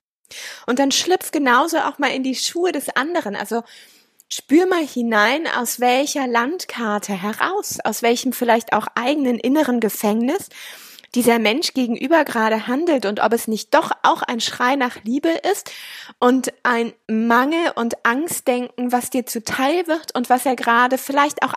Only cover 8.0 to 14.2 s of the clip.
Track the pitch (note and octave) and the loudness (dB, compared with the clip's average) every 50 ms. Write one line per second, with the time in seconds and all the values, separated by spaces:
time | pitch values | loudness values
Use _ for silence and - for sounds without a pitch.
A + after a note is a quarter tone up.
8 | A#3+ A#3 A#3+ A#3+ - C4 - - B3 A#3 A3+ A#3 - - - G#3+ A3 - - A3+ | 0 0 0 0 0 -4 -2 -2 2 2 2 2 2 0 -2 -2 -2 -2 -4 -2
9 | A#3+ C4 D4+ D4+ C4+ B3 A#3+ G#3+ - B3+ C#4 D#4 D4 B3+ B3 A#3 A3+ G3+ - - | 0 0 0 0 0 0 0 0 0 2 2 2 2 2 0 0 0 -2 -2 0
10 | - G#3 G#3+ A#3 A#3 C4 E4 G4+ - - - - - - - - - - - - | 0 0 0 2 0 0 -2 -2 -4 -8 -18 -20 -18 -18 -18 -20 -20 -20 -20 -20
11 | - - - A#3+ A#3+ A#3+ A#3 A#3 G#3+ G#3 A#3 D4+ - - - C4+ B3 A3+ A#3 - | -14 -6 -2 2 4 4 4 4 4 2 2 0 -2 -2 0 0 0 0 -2 -2
12 | - C4 - G#3 G3 - - A3+ A3 A3 A3 A3 G#3+ A#3+ B3 C#4+ F4 E4+ D4+ B3+ | 0 2 4 4 4 2 0 0 0 2 0 0 -2 -2 -2 0 2 2 2 2
13 | - G3 G#3 G#3 - G#3+ A#3 A#3 - A3+ A3 G3+ - - - A3 A3 - - - | 0 -2 0 0 2 2 2 0 0 -2 -4 -4 -2 2 2 2 2 2 -4 0
14 | - - D#4+ - | 2 2 2 2